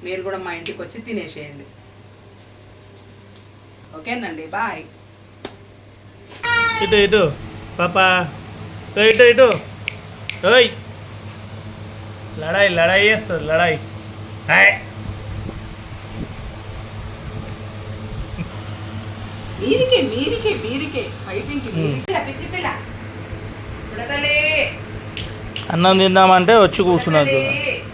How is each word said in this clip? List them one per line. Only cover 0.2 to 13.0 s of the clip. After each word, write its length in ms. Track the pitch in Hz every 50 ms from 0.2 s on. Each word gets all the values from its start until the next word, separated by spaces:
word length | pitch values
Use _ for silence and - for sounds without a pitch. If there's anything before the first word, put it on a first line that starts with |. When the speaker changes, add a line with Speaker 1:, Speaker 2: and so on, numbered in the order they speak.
Speaker 1:
కూడా 160 | 185 190 190 190
మా 160 | 185 180 175
ఇంటికి 280 | 170 170 170 - -
వచ్చి 200 | 175 170 - 226
తినేసేయండి. 600 | 220 240 226 202 170 151 - 156 147 147 143 139 139 - - - - - - - - - - - - - - - - - - - - - - - - - - - - - - - - - - - - - - - - - - - - - - 320
ఓకేనండి, 500 | - 226 240 247 233 185 160 151 160 156
బాయ్. 360 | 165 202 226 214 - - 156 - - - - - - - - - - - - - - - - - - - - - - - - - - - - - - - - 480 480 466 466 466 453 453 427
Speaker 2:
ఇటు 120 | 392 440
ఇటు 380 | 415 403 202 - 214 185 156 139 - - - - - - - - -
పాపా, 500 | 175 175 175 196 190 185 190 180 180 151 - - - - - - - - - - - - - 202
ఓయ్ 120 | 208 220
ఇటు 140 | 220 214 247
ఇటు, 300 | 240 240 220 262 240 202 156 - - - - - - - - - - - - - - - - - 185
ఓయ్ 220 | 226 262 247 220 - - - - - - - - - - - - - - - - - - - - - - - - - - - - - - - - - -
లడాయి 300 | 156 156 175 196 202 196
లడాయి 400 | 180 170 165 175 185 190